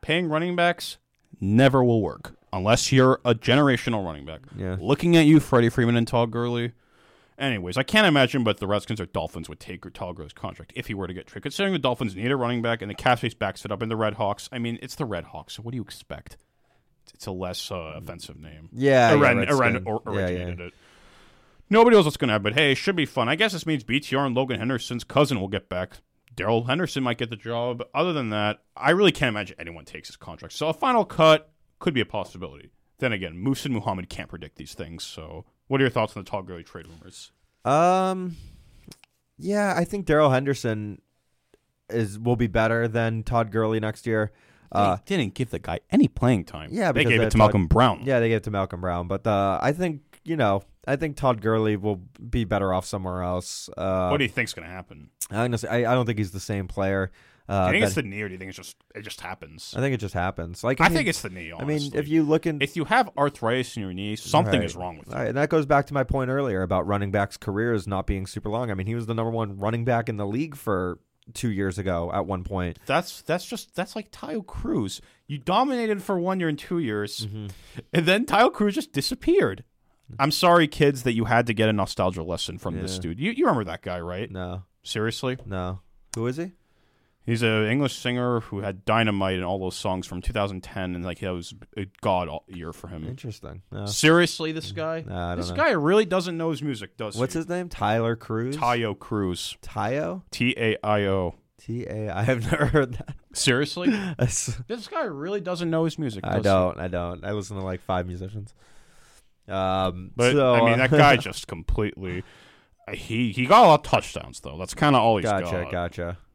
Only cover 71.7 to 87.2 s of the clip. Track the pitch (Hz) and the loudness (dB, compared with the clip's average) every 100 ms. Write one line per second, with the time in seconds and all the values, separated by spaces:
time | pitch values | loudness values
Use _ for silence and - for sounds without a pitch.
71.7 | 92 95 87 85 98 90 95 92 98 90 | -2 -2 -2 -2 -4 -4 -6 -4 -4 -4
72.7 | - - 139 180 - - 175 - 233 - | -6 -2 -2 -2 -14 -6 -6 -4 -12 -12
73.7 | - 185 220 208 - - 262 - - - | -10 -8 -10 -14 -16 -10 -10 -8 -10 -4
74.7 | 202 98 - - _ _ 143 127 190 269 | -4 -4 -8 -16 _ _ -8 0 2 2
75.7 | 247 226 202 185 190 175 190 165 147 - | 0 -2 -4 -2 -2 0 0 -2 -2 -4
76.7 | 175 139 104 104 - 107 104 104 92 - | -2 0 -2 -4 -6 -8 -8 -12 -14 -16
77.7 | - - 175 165 196 240 202 247 - 208 | -18 -2 0 2 2 2 4 4 4 0
78.7 | 202 - 139 - 254 - 370 311 120 - | 0 -4 -4 -4 -2 2 4 2 -2 -14
79.7 | _ _ _ _ - 143 - 180 175 151 | _ _ _ _ 0 0 4 6 8 6
80.7 | - 143 135 123 117 110 117 120 107 110 | 4 4 4 0 0 4 2 2 2 2
81.7 | 104 95 - 95 92 82 85 - - 98 | 2 0 0 0 0 -6 -6 -6 -6 -8
82.7 | 87 92 92 90 92 175 240 349 131 92 | -6 -6 -6 -6 -4 -4 0 2 2 -2
83.7 | 85 101 90 85 90 110 92 90 90 - | -8 -8 -8 -8 -8 -8 -8 -8 -10 -14
84.7 | _ - 110 110 113 131 127 - 95 90 | _ -10 -4 -4 -4 -6 -6 -8 -8 -6
85.7 | 92 _ _ _ - 117 135 180 _ _ | -8 _ _ _ -6 -4 -4 -8 _ _
86.7 | _ _ _ _ _ | _ _ _ _ _